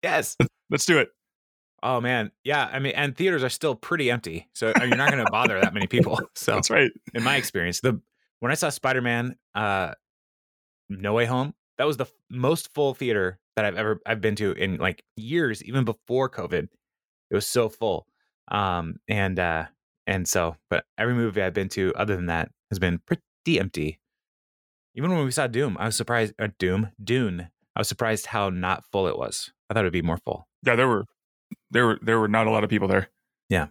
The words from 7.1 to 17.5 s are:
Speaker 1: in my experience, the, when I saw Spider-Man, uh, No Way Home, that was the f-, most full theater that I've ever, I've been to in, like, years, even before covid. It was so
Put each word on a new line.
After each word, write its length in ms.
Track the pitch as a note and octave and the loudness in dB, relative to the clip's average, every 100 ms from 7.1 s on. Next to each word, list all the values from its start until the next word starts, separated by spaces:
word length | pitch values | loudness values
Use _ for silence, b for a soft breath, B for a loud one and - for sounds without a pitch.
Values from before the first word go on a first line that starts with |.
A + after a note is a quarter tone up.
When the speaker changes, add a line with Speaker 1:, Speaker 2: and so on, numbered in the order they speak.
Speaker 1:
in 80 | A#2 | -2
my 140 | A#2 C#3 | 0 0
experience, 440 | - G2 F2 F2 | -2 -4 -2 0
the, 200 | B2+ A2+ _ _ _ _ | 0 -2 _ _ _ _
when 100 | A#2+ | -4
I 60 | D3+ | 0
saw 140 | E3 | -2
Spider-Man, 680 | C3+ C3 C3 B2 A#2 B2 - _ | -2 0 0 0 0 -2 -6 _
uh, 380 | - G#2+ G2 F2 - _ _ _ _ _ _ _ _ _ | -4 0 0 -2 -6 _ _ _ _ _ _ _ _ _
No 240 | G2 G2+ | -6 0
Way 140 | A2 A#2 | 2 2
Home, 280 | B2+ C#3 - _ _ | 0 -2 -6 _ _
that 60 | C#3 | -2
was 100 | C3+ | 0
the 80 | C3 | -6
f-, 60 | _ _ | _ _
most 460 | B2 B2+ E3 - | -2 0 0 -2
full 180 | - C#3+ | 0 0
theater 440 | B2+ B2+ G#2+ F#2 F#2 _ | 0 0 0 0 -4 _
that 100 | - | -2
I've 120 | G#2+ F#2 | -2 0
ever, 240 | G#2+ A2 | -2 -2
I've 160 | - A2+ | -4 -2
been 140 | G#2+ G#2 | 0 0
to 140 | G#2 | -2
in, 260 | F2+ F#2+ F2+ | -2 -2 0
like, 260 | F#2 - _ - | -2 -4 _ -16
years, 460 | A2 E3 D3+ G#2+ | -4 -2 0 -2
even 220 | - C3 | -4 -2
before 440 | A#2 A2+ _ B2 C3 | 0 -2 _ 0 0
covid. 400 | - F2+ F2+ D2 _ _ _ _ _ _ | -4 -4 -2 -4 _ _ _ _ _ _
It 60 | |
was 120 | F#2+ | -2
so 220 | - | 0